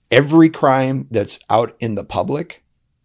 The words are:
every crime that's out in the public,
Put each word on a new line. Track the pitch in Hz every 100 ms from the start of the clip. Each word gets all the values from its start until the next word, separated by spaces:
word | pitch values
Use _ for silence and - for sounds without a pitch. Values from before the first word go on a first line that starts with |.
| -
every | 120 143 165 160
crime | 160 143 131 131 135 135
that's | 110 104 - -
out | 107 117 -
in | 117
the | 101
public, | - 101 90 143 165 - _ _ _ _